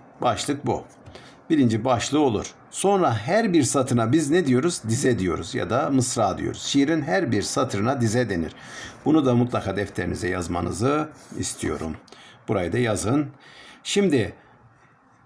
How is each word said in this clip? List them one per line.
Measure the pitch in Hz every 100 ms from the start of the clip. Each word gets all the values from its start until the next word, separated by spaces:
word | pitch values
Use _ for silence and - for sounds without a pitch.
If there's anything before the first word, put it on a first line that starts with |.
| - -
Başlık | 120 95 - 147 120
bu. | 78 - - - - - - -
Birinci | 156 120 110
başlığı | 131 117 - 151
olur. | 139 98 - - -
Sonra | - 196 196 151 110
her | 120 214 226
bir | 170
satına | 123 139 127 120 113
biz | 160 139
ne | 175 131
diyoruz? | 123 170 - 110
Dize | 117 131 101
diyoruz | 92 78 82
ya | 120 87
da | 120 156
mısra | 131 120 120 98 85
diyoruz. | - -
Şiirin | - 139 139 165
her | 147 190 143
bir | 107
satırına | - 143 131 101 113 139
dize | 113 120 110
denir. | 87 78 - - - - -
Bunu | 135 156 131
da |
mutlaka | 120 120 113 98 95
defterinize | 98 - 87 85 90
yazmanızı | 92 85 87 90 87 127 151 151 - - -
istiyorum. | - - - 73 80 - - - - - -
Burayı | 101 90
da | 117
yazın. | 117 98 104 143 139 - - - - -
Şimdi | - 202 196 135 92 - - - - _ _ _ _ _